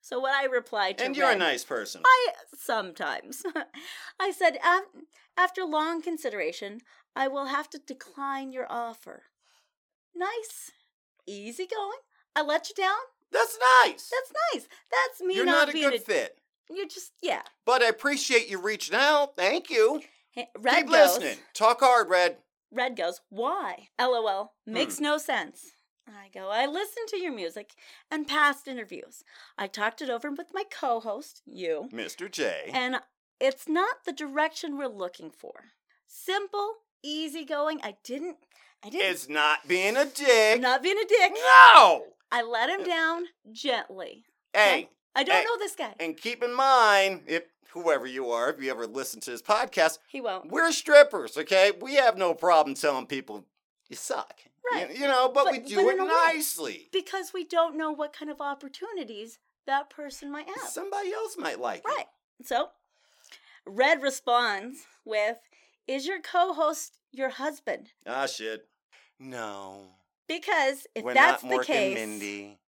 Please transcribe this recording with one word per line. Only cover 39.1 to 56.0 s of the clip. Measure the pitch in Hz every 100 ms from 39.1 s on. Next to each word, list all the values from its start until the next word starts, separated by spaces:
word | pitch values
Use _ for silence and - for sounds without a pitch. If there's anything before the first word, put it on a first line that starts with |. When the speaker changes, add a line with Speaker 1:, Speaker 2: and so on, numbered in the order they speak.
| - 131
Speaker 2:
not | 151 151 151 143
being | 180 196 247
a | 285
dick. | - 285 233 214 240
Speaker 1:
I'm |
not | 254 262
being | 320 392
a | 440
dick. | 427 359 427 508 523 508
Speaker 2:
No! | 427 440 139 - _ _
Speaker 1:
I | 240
let | 233 233 254
him | 392
Speaker 2:
Uh, | 359
Speaker 1:
down | 330 320 339 349 _ 214
gently. | 220 285 233 - 190 175 - _ _ _
Speaker 2:
Hey, | 202 208 160
Speaker 1:
Okay? | - _ _ -
I |
don't | 277 370
Speaker 2:
hey, | 440
Speaker 1:
know | 466
this | 403 -
guy. | 247 196
Speaker 2:
and | 165 -
keep | 226 240
in | 240
mind, | 247 269 254 220 202 196 180 -
if | 165 170 _ _
whoever | 175 170 143 127
you | 131 123
are, | 117 123
if | 139
you | 135
ever | 117 117
listen | 123 127 113
to | -
this | 120
podcast, | - 214 240 - 160 - _
Speaker 1:
He | 277
won't. | 233 185 -
Speaker 2:
we're | 302 330
strippers, | 320 - 294 285 202 117 143
okay? | 160 190 196
We | 202 262 277
have | 247 196
no | 185
problem | 160 170 165 139 135
telling | 151 131 117
people | 135 131 104 90 _ _ _ _
you | -
suck. | - - - - _ _ 494
Speaker 1:
Right. | 480 -
Speaker 2:
You, | 226
you | 277
know, | 254 254
but | 262 262
we | 262
Speaker 1:
But, | 262
Speaker 2:
do | 330
Speaker 1:
but | 427
Speaker 2:
it |
Speaker 1:
in |
a | 381